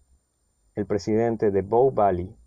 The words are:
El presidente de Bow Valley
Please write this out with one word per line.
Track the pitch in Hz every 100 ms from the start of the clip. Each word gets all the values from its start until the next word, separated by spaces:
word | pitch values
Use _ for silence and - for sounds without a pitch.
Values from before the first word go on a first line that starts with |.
| _ _ _ _ _ _ _
El | - 95
presidente | 104 110 107 117 110 110
de | 98
Bow | 95 117 135
Valley | 127 101 90 90 -